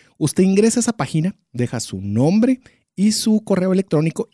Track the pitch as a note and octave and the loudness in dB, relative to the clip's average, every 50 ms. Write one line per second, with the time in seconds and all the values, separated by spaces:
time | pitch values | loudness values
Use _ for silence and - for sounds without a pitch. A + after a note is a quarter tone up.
0 | _ _ _ - D#3 D3 - - F#3 F#3+ F#3+ G3 A3 A#3 - B3 A3+ A#3+ A3+ - | _ _ _ -4 -4 -2 2 2 2 2 4 2 2 2 2 0 -2 -2 -4 -6
1 | D3 - - D#3 D#3 F#3+ - _ _ _ - A#2+ B2 - - A#2 - - - F#2+ | -6 -4 -2 -2 -2 -2 -6 _ _ _ -6 -6 -4 -4 -4 -8 -8 -8 -10 -8
2 | G2 G2+ G#2 A2+ C3+ D#3+ G3 A3 A#3+ B3+ C4 - _ - _ _ _ _ - - | -6 -2 0 2 2 2 2 2 2 2 0 -2 _ -20 _ _ _ _ -4 0
3 | G3 A3 G#3+ - - A3 G#3+ G#3+ G#3+ - G3 F3+ F#3 F#3+ F#3 F#3+ G3 - E3 D3 | 0 0 0 0 0 0 0 0 0 0 -2 0 0 0 0 0 0 0 0 0
4 | D#3 E3 - - - _ | 0 0 -2 -4 -10 _